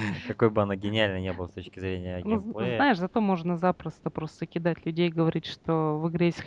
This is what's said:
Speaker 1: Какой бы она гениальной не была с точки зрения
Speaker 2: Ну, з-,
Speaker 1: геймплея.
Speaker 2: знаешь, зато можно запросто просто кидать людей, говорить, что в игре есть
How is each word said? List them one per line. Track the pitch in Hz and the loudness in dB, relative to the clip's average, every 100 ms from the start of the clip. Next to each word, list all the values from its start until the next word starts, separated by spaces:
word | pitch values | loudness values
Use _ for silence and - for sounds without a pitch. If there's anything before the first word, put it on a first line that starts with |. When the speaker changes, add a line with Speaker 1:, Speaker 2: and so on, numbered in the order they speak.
| 107 156 120 | -2 -4 -6
Speaker 1:
Какой | 104 113 | 2 4
бы | 107 | 4
она | 101 98 | 2 0
гениальной | 101 110 104 92 | 0 2 2 0
не | 92 | -2
была | 90 87 | -4 -6
с | |
точки | - 92 95 | -8 -14 -6
зрения | 95 92 90 90 | -4 -4 -4 -4
Speaker 2:
Ну, | 202 214 | -2 -2
з-, | 208 | -2
Speaker 1:
геймплея. | - - | -4 -2
Speaker 2:
знаешь, | - 277 175 | 2 2 2
зато | 185 240 | 0 0
можно | 202 180 170 170 | 2 0 0 0
запросто | 180 - 160 - 160 | 0 0 -6 -6 -6
просто | - 160 - 165 | -6 -8 -8 -8
кидать | 170 170 160 | -2 -2 -2
людей, | 170 165 175 | -4 0 0
говорить, | 160 165 165 - | 4 2 2 -6
что | - - 160 156 151 | -10 -2 0 2 0
в | 165 | 0
игре | 165 175 | 2 2
есть | - | 2